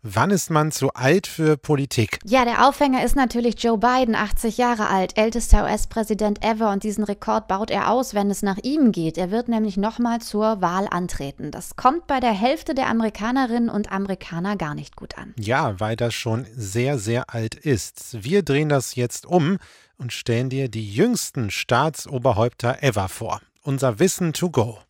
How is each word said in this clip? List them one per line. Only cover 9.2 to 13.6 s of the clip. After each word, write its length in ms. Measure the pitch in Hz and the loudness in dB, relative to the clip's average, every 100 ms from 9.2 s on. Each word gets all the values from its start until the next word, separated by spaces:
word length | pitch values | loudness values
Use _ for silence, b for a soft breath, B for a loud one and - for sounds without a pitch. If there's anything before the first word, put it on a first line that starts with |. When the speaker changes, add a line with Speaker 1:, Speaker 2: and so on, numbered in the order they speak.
| 180 | -2
Speaker 2:
wird 180 | 220 233 | -2 0
nämlich 300 | 226 214 190 | 0 0 0
nochmal 440 | 202 220 240 233 | -2 -2 -2 -2
zur 380 | - 208 214 214 | -4 0 0 2
Wahl 280 | 180 185 202 | 0 0 -2
antreten. 600 | 175 180 - 139 - 147 | -2 -4 -6 -8 -8 -10
Das 240 | - - - | -10 -14 0
kommt 320 | 254 339 - | 2 2 -2
bei 120 | 269 | 0
der 140 | 247 | 2
Hälfte 400 | 196 247 - - | 2 2 0 -2
der 140 | 269 254 | -2 0
Amerikanerinnen 840 | 226 220 - - 262 247 240 | 2 0 -2 -2 0 2 2